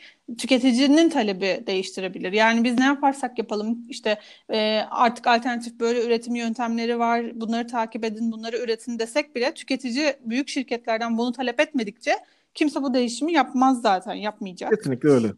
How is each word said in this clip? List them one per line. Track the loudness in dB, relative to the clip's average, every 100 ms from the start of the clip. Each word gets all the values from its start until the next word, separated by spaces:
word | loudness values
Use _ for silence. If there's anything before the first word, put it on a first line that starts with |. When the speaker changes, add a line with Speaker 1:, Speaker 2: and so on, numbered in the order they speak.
| -14 _ -14 -10
Speaker 1:
tüketicinin | 0 4 4 4 6 6 6
talebi | 4 0 0 -2 -2 -2
değiştirebilir. | -4 -4 -6 -8 -6 -2
Yani | 2 4 4
biz | 2 4
ne |
yaparsak | 2 4 0 0 -4 -6
yapalım, | -4 -4 -4 -6 -8
işte, | -6 -4 -4 -6 -20 -6
e, | -2 0 0 -2
artık | 2 2 2 2
alternatif | 2 0 -6 -8 -4
böyle | 0 0
üretim | 0 0 -2
yöntemleri | -4 -4 -4 -4 -2 -2 0
var, | 0 0 -2 -6
bunları | -4 -4 -2
takip | -4 -4 -4
edin, | -6 -2 -4
bunları | -4 -6 -4
üretin | -4 -4 -6 -6
desek | -2 -2 -4 -2
bile | -4
tüketici | -4 -6 -4 -2 0 0 -2
büyük | -4 -4 -2
şirketlerden | -6 -4 -6 -4 -4 -2 0
bunu | -2
talep | -2 -4 0
etmedikçe | 0 -2 -6 -4 -2 -2 -4 _ _
kimse | -2 0 0
bu | 0
değişimi | 0 0 -2 0
yapmaz | 0 2 2 2 4
zaten, | 2 2 -2
yapmayacak. | -6 -6 -6 -10 -8 0 0
Speaker 2:
Kesinlikle | 0 2 4
öyle. | 6 4